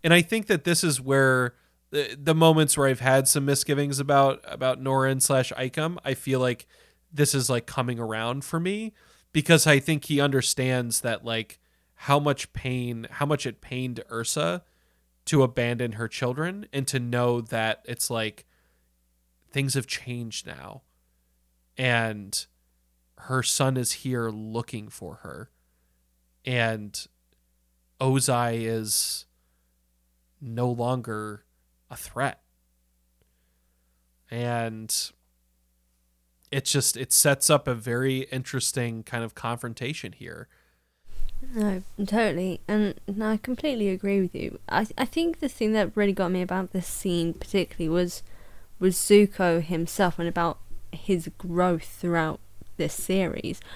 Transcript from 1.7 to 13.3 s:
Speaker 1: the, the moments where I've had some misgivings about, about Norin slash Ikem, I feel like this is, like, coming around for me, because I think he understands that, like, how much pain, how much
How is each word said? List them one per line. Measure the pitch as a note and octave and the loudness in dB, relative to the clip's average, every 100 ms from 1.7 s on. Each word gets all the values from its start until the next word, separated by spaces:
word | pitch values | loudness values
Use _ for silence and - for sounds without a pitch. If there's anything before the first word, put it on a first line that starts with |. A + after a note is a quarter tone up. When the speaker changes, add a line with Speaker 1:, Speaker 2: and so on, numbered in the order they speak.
| _ _ | _ _
Speaker 1:
the, | D3 C3 C#3+ | -4 -4 -4
the | C#3+ | 0
moments | D#3+ E3 D#3 D3+ - | 6 8 8 4 4
where | C3+ | 2
I've | B2+ | 4
had | C3 C3+ C3+ | 4 4 4
some | D3 | 2
misgivings | C#3 C#3 - C#3+ C#3+ C#3 | 2 0 2 0 0 -2
about, | C#3+ C#3 C3+ - | 2 6 6 2
about | - - C3 B2+ | -8 -2 -2 0
Norin | C3+ C3+ C3 C3+ | 0 2 2 2
slash | - C3+ B2+ | 2 2 2
Ikem, | - C3 D#3 D#3 F3 | -4 -4 -2 -4 -4
I | C#3 | -6
feel | C3 - C3 | -4 0 2
like | B2+ A#2 - _ _ _ _ | 2 -2 -8 _ _ _ _
this | C#3+ C#3+ | 0 2
is, | C#3 B2 | 2 0
like, | A#2+ - | -2 -2
coming | - B2 A#2+ | -2 -2 -2
around | A2+ A2 A2+ C3+ | -2 0 0 -2
for | - E3 | -4 -2
me, | F3+ G#3 A3 - _ _ _ | -2 -4 -6 -12 _ _ _
because | D3+ D3 D#3+ D#3 | 0 6 8 8
I | C#3 | 6
think | C3+ D3+ - | 4 -2 0
he | C#3+ | 2
understands | C#3+ C3+ - - B2+ B2+ A#2+ A#2 | 4 2 0 0 0 0 -2 -2
that, | A#2+ A2 | -2 -4
like, | A#2 A2+ G#2+ - _ _ _ | -4 -4 -4 -14 _ _ _
how | _ - C#3+ | _ 2 2
much | D3 C3 - | 4 0 -4
pain, | - B2+ B2+ A#2+ A#2 A#2 | -8 -4 -4 -4 -6 -10
how | - | -4
much | D3 | 0